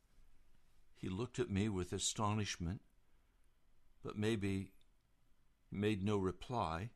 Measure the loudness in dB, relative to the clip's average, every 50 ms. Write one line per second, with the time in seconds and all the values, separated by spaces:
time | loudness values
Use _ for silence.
0 | _ -20 -20 -20 -20 -20 -20 -20 -20 -20 -20 -20 -20 -20 -20 -20 -20 -20 -14 -8
1 | -6 -4 -2 -2 -4 -4 -2 -2 0 2 2 2 2 2 2 0 -2 -2 -2 -2
2 | -2 -2 0 0 0 2 2 0 0 -2 -2 -4 -2 -4 -4 -4 -8 -16 _ -20
3 | -20 -20 -20 -20 -20 -20 _ -20 -20 -20 -20 _ -20 -20 -20 -20 -20 -20 -18 -12
4 | -8 -6 -2 0 2 2 2 2 0 0 0 0 -2 -6 -10 -20 -20 -20 _ _
5 | _ _ _ _ -20 -20 -20 -20 -20 _ _ _ _ -8 -2 2 2 2 2 2
6 | 2 2 4 4 4 2 0 -2 -6 -4 -2 0 0 0 0 -2 -4 -6 -10